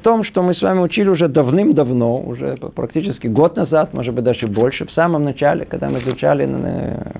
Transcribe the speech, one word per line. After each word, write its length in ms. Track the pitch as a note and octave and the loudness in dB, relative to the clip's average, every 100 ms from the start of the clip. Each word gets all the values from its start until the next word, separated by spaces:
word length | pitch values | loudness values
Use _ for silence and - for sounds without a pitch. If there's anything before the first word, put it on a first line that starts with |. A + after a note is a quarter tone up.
том, 220 | A3+ A3+ | 2 2
что 180 | G#3 - | 0 0
мы 120 | F3+ | 0
с 60 | F3+ | 2
вами 200 | F#3+ F#3+ | 2 2
учили 280 | F3 - G3 | 2 2 2
уже 200 | F3 E3 | 2 2
давным-давно, 920 | C3+ C3 D#3+ A3 C#4+ C3 B2+ A#2 A#2+ | 2 2 4 4 4 2 2 0 0
уже 360 | - A#2+ C#3 C3+ | -4 -6 -6 -6
практически 720 | C3 - B2+ D#3+ G3 - A#2+ | -8 -8 -6 -4 -4 -4 -2
год 260 | A2 E3 | 2 2
назад, 400 | D#3 D#3 D#3 D3+ | 2 0 0 0
может 180 | - B2 | -2 -4
быть, 120 | A#2+ | -2
даже 240 | A#2+ A#2 A2+ | 0 0 -2
больше, 380 | G2+ A#2+ - - | 0 0 0 -4
в 40 | |
самом 320 | - E3+ D#3+ | 0 2 2
начале, 440 | D3 C3+ C#3+ - - | 0 0 0 0 -4
когда 220 | C3 C#3 | -6 -4
мы 120 | C3+ | -4
изучали, 480 | B2 B2 D3 C#3+ C#3 | -4 -2 0 2 0
э, 640 | C3 C3 B2+ B2 - - - | -2 -4 -4 -6 -6 -8 -12